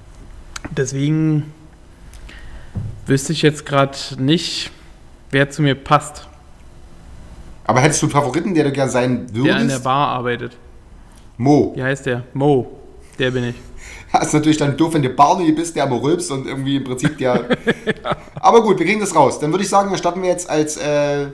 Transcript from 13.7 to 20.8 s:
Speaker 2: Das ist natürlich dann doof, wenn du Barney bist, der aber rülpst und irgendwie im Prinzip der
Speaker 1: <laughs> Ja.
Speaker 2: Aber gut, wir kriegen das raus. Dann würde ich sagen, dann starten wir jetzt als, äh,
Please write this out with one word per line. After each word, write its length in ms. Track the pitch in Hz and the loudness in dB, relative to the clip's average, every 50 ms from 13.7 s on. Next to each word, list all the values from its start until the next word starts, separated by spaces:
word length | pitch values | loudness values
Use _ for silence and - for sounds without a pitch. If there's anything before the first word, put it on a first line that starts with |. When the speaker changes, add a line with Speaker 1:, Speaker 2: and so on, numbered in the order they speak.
| - - - - - - - - | -18 -16 -16 -16 -18 -18 -6 -2
Speaker 2:
Das 160 | - - 156 | -2 0 0
ist 60 | - - | 2 0
natürlich 240 | 147 151 156 147 | 2 2 2 2
dann 180 | 151 147 139 127 | 2 2 0 2
doof, 180 | - 160 165 165 | 2 0 2 2
wenn 100 | 156 135 | 0 0
du 60 | 127 | 2
Barney 420 | - - 143 151 190 196 175 156 | 4 4 4 4 4 4 2 2
bist, 240 | 156 160 170 160 - | 2 2 -2 -2 -2
der 80 | 156 139 | -2 -2
aber 180 | 135 123 117 | 0 0 0
rülpst 300 | 117 143 175 175 175 - | 0 0 0 0 -2 -4
und 140 | 139 131 131 | -6 -6 -6
irgendwie 300 | - 135 135 135 135 139 | -6 -6 -4 -2 -2 -2
im 80 | 135 117 | -2 -2
Prinzip 340 | 123 123 123 - 147 - | -4 -4 -2 -2 -2 -2
der 180 | - 131 127 120 | 0 0 0 0
Speaker 1:
<laughs> 220 | 120 - - 202 - - 220 - - - 220 - - - | 0 0 -2 -2 -2 0 -2 -4 -2 -4 -6 -6 -4 -4
Ja. 140 | - - - - - - | -6 -6 -6 -8 -12 -8
Speaker 2:
Aber 260 | - - 190 226 233 | 2 4 6 6 6
gut, 180 | 220 220 180 156 | 6 4 2 2
wir 60 | 160 | 2
kriegen 140 | 175 214 214 | 0 0 0
das 160 | 208 175 165 | -2 2 4
raus. 240 | 160 139 120 - - | 4 4 4 2 0
Dann 120 | 151 151 | -2 0
würde 120 | 160 190 196 | 0 0 0
ich 60 | - | 2
sagen, 200 | 202 196 202 196 | 2 2 2 2
dann 80 | 185 | -2
starten 240 | - - 175 175 190 | -2 -2 -2 -2 0
wir 80 | 185 180 | 0 0
jetzt 200 | 175 175 - - | 0 -2 -2 -2
als, 280 | 151 156 151 151 - | 0 0 0 0 -4
äh, 500 | - | -4